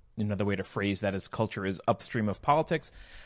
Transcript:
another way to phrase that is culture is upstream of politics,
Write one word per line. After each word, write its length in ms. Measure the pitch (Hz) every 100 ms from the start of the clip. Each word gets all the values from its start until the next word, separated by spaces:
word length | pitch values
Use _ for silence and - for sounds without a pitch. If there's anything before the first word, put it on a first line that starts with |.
| - -
another 280 | 107 98 104
way 100 | 98
to 80 |
phrase 380 | 95 107 101 98
that 140 | 101 95
is 120 | -
culture 380 | - 110 - 98
is 160 | 92 -
upstream 420 | 104 - 120 107
of 140 | 98
politics, 480 | - 151 156 160 - - - -